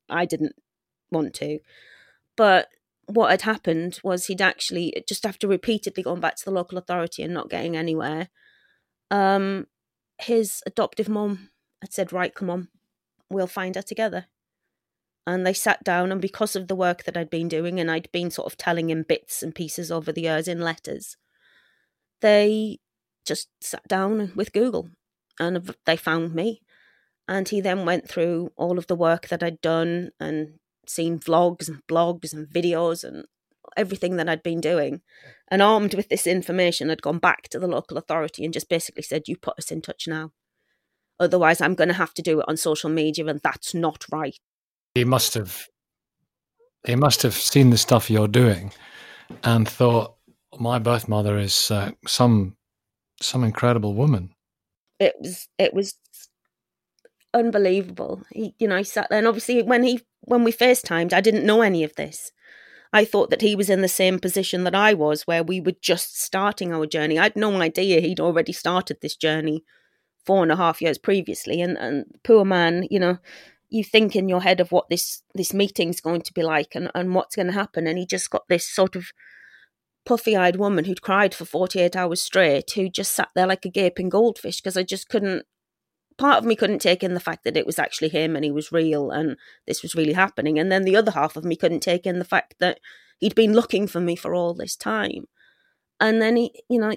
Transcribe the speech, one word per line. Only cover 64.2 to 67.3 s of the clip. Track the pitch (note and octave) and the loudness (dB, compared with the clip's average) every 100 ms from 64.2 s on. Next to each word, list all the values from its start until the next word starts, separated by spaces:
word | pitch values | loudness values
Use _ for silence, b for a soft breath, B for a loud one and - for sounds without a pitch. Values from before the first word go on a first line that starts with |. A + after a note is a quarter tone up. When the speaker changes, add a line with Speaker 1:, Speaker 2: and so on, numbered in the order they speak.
| F#3 F#3+ F#3+ F3+ | 0 -2 -2 0
Speaker 1:
that | F3+ | 2
I | F#3+ G#3+ | 4 4
was, | G3 D3+ D3+ | 4 2 0
where | - E3 | 0 0
we | E3 F#3 | 0 -2
were | E3 F3+ | -2 -2
just | - F3 - - | 0 0 0 -6
starting | - F#3+ G3+ G#3 F3+ | -4 -2 -2 -2 -4
our | D#3+ | -4
journey. | D3+ D#3+ D3+ D#3+ | -2 -2 0 2
I'd | G#3 | 2